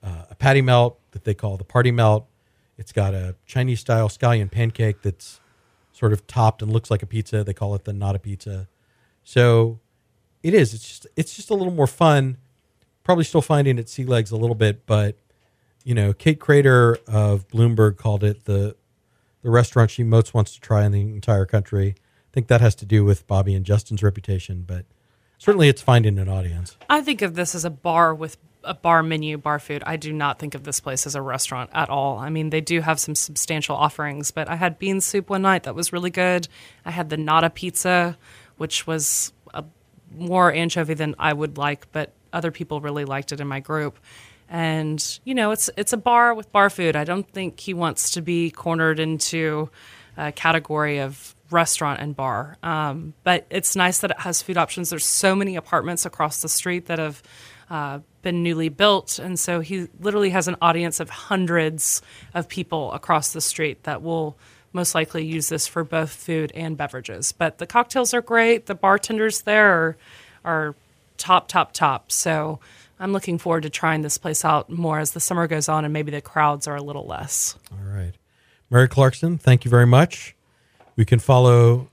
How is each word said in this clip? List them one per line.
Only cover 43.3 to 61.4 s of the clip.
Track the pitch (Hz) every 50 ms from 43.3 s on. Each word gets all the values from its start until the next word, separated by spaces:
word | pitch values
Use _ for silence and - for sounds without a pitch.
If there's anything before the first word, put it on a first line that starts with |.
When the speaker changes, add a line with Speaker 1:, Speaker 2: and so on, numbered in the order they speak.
Speaker 2:
it | 147 139
in | 143 143
my | 135 139
group. | 135 - 156 156 151 139 - _ _ _ - - - - _ _ _ _
And, | 170 170 165 160 160 156 156 156 151 151 - - - - _
you | 247 262
know, | 254 220 208
it's, | 220 220 - - - -
it's | 208 - -
a |
bar | 220 - 254 240 240 240 240 233
with | 220 208 _
bar | _ 208 196 202
food. | - - 180 165 156
I | 147 151
don't | 165 175 190 190 _
think | _ 190 190 175 - -
he | - -
wants | 185 170 170 165 - - - -
to | - 180
be | 160 160 175 170 170 165
cornered | - - - 170 165 165 160 160 156 151
into | 160 160 160 151 - - - 165 160 156 151 151 156 156 _ - - - - - - _ - -
a | 151 151
category | 147 - - 165 165 165 156 - 151 151 151 147 147 143
of | 139 135 139 - - - _ _ _ _
restaurant | 165 170 170 160 - - 165 147 143 -
and | - 147 147
bar. | - 135 131 113 101 131 147 160 _
Um, | - 170 160 156 151 147 135 156 165 160 151 _ _
but | 180 180 175 - _
it's | - 190 180 - -
nice | 196 180 180 185 -
that | - 190
it | - -
has | - 180 170 -
food | - - 185 170
options. | 165 - - - 175 165
There's | 175 156 -
so | - - - - 190 190
many | 196 196 196 185
apartments | 170 - - - 160 - 160 175 165 -
across | 180 - - 160 156 - -
the | - 156
street | - - - 180 175 180 175
that | - 170 165
have, | 156 151 147 - _ _ - - - - - _ _ _
uh, | 175 156 147 143 139 143 160 _ _ _
been | - 185 175 175
newly | 170 170 165 160 165 160
built. | 147 - 202 208 202 190 - - - -
And | - 180 180 165
so | - - 175 170
he | 160 151 190 185 175 - _ -
literally | 170 208 202 208 202 190
has | 180 190 165
an | 180 180 -
audience | 165 170 165 170 170 165 160 -
of | 165 -
hundreds | - - - - 208 190